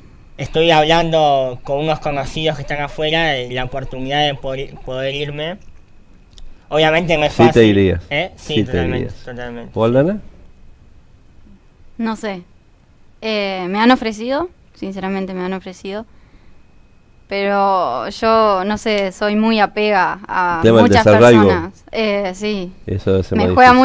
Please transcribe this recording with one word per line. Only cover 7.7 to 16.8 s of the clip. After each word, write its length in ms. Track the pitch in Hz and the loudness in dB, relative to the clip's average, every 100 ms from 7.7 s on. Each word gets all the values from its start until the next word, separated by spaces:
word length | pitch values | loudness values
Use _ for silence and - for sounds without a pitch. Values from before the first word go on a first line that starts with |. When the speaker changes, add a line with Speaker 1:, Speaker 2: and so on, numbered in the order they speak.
| 98 95 - - | 6 2 0 -4
Speaker 1:
¿Eh? 220 | 143 185 - | -6 -6 -10
Sí, 200 | - 147 | -6 -4
Speaker 2:
Sí 80 | |
te 80 | 98 | -2
Speaker 1:
totalmente, 260 | 90 85 - - | -2 -2 -4 -6
Speaker 2:
irías. 80 | - | -10
Speaker 1:
totalmente. 480 | - 123 123 120 107 101 | -16 -14 -12 -12 -10 -2
Speaker 2:
¿Vos, 180 | 113 | 2
Dana? 260 | 127 160 208 - - - - - - - - _ - _ - - - _ _ - - | 2 2 -2 -10 -20 -20 -20 -20 -20 -20 -20 _ -20 _ -20 -20 -20 _ _ -20 -8
Speaker 3:
No 160 | 226 220 | -6 -6
sé. 260 | 214 185 175 - _ _ _ _ - - | -8 -10 -14 -20 _ _ _ _ -20 -12
Eh, 460 | 220 214 196 190 180 | -6 -4 -4 -6 -4
me 80 | 202 | 0
han 120 | 233 | 2
ofrecido, 580 | 254 226 214 240 277 359 _ _ | 2 0 -8 -6 -4 -6 _ _
sinceramente 600 | - 196 190 190 196 190 185 | -14 -12 -8 -6 -6 -6 -8
me 60 | |
han 120 | 185 | -6
ofrecido. 540 | 190 190 180 196 208 220 - - _ - - _ _ | -8 -10 -14 -12 -12 -12 -20 -20 _ -20 -20 _ _